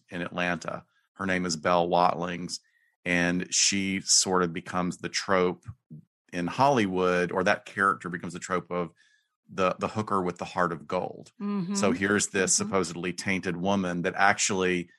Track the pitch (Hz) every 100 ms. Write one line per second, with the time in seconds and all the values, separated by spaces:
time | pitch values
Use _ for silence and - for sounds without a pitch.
0 | _ 90 87 87 87 87 - 85 - _
1 | _ - 95 92 90 80 92 87 87 87
2 | 90 - 87 87 90 - _ _ _ _
3 | 90 87 87 90 - - - 101 95 95
4 | - - 98 92 90 82 - 92 90 82
5 | 85 - - 95 90 90 - - _ 78
6 | - _ _ 90 87 104 135 135 101 92
7 | 90 90 87 90 92 101 - - 98 90
8 | 92 85 92 87 - 92 85 87 82 -
9 | _ _ _ _ _ - 92 - 92 110
10 | 107 101 90 85 92 95 87 82 76 92
11 | - - - - 202 202 170 101 101 90
12 | 98 104 - 98 90 - 101 95 87 87
13 | 90 87 101 92 92 87 95 101 92 87
14 | 90 90 98 101 - 95 92 90 87